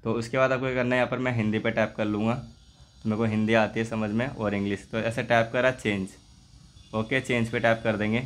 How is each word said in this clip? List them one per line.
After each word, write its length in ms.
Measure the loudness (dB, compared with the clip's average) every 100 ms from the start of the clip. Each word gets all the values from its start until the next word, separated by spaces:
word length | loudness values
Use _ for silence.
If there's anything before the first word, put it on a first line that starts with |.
तो 80 | -2
उसके 260 | -2 -2 2
बाद 140 | 2
आपको 140 | 2 0
क्या 80 |
करना 200 | -2 0
है, 40 | 2
यहाँ 120 | 0
पर 80 | 0
मैं 140 | -2
हिंदी 260 | 0 0 0
पे 120 | 0
टैप 240 | 0 -2 0
कर 80 |
लूँगा, 300 | -2 0 0
तो 760 | -2 -6 -18 -20 _ -20 -8 -4
मेरे 80 | 0
को 80 | 0
हिंदी 280 | 0 4
आती 260 | 4 4 0
है 40 | -4
समझ 240 | -2 -2
में 160 | -2 -4
और 260 | -2 -2
इंग्लिश। 320 | 0 -2 -4 -4
तो 60 | -4
ऐसे 240 | -2 -4
टैप 280 | 2 2 2
करा 180 | 2 0
चेंज, 360 | 0 -2 -2 -4 -10 -20 -20 -20 -20 -20 -20 -6
ओके, 260 | -6 -2 -2
चेंज 280 | 0 0 0
पे 120 | 2
टैप 200 | 2 2
कर 120 | 0 0
देंगे। 220 | 0 -2